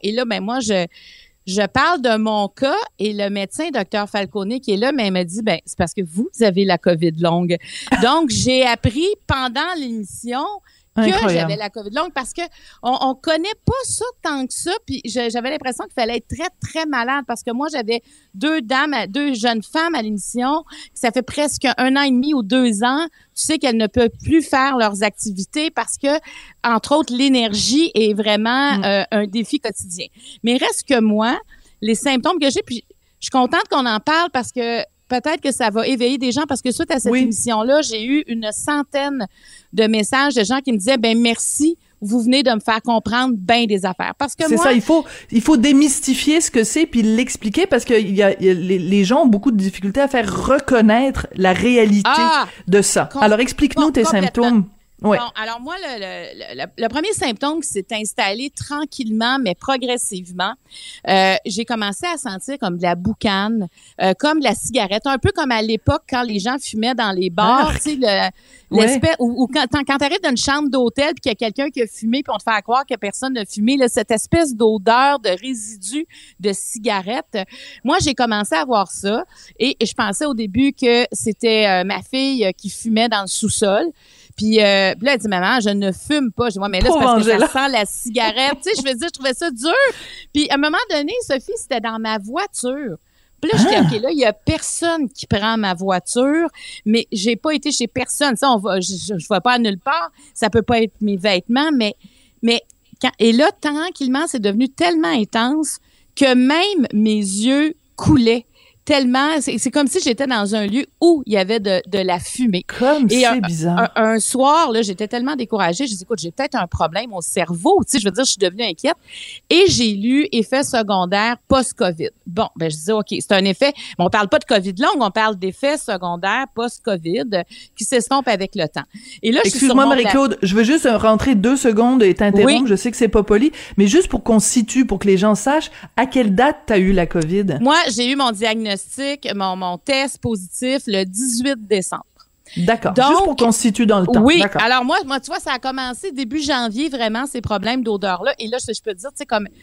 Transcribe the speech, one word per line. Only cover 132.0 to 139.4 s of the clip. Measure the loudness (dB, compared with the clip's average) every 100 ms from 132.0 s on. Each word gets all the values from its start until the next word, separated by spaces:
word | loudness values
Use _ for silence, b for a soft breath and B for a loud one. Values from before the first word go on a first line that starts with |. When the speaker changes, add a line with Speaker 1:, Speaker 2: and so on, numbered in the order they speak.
Speaker 2:
et | 4
t'interrompre. | 4 4 4 6 4
Speaker 1:
Oui. | 2
Speaker 2:
Je | 0
sais | 0
que | 0
c'est | 2
pas | 2
poli, | 4 4 2 B B 2
mais | 4
juste | 6 2
pour | -2
qu'on | 2 2
situe, | 4 0 0 0 0
pour | 2
que | 4
les | 4
gens | 4 2
sachent, | 2 0 -2 B B -2
à | 0
quelle | 2 2
date | 4 2 2 0
t'as | 2
eu | 4
la | 2 2
covid ? | 0 0 0 0 0
Speaker 1:
Moi, | 2 4 2
j'ai | 0 -2
eu | 0
mon | 0
diagnostic, | 0 -2 -2 -4 -6 -8 -8 -6 -6 -6
mon, | -4